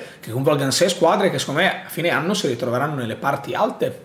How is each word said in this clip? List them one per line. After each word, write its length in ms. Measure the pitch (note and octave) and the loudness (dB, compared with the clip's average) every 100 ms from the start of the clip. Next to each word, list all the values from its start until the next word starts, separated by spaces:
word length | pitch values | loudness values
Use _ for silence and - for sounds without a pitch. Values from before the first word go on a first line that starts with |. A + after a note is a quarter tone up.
| - - | -6 -16
che 100 | - | -8
coinvolgano 400 | A#2 C#3 D3 C3+ | 0 2 2 2
sei 200 | B2+ F#3 | 2 2
squadre 400 | F#3 E3 G3+ G3 | 4 4 4 2
che 80 | C#3+ | 0
secondo 240 | - C#3+ | -2 0
me 220 | F3+ - - | 0 0 -8
a 20 | |
fine 220 | - E3 | -4 0
anno 240 | C3 D#3+ | 0 0
si 120 | G3 - | 0 0
ritroveranno 480 | A#2 A#2+ B2 D3 | -2 0 0 0
nelle 220 | C#3+ A#2 G#2+ | -2 -6 -4
parti 380 | C#3 - - | -2 -2 -4
alte 480 | B2 A3 - C#3 - | -2 -2 -2 -4 -6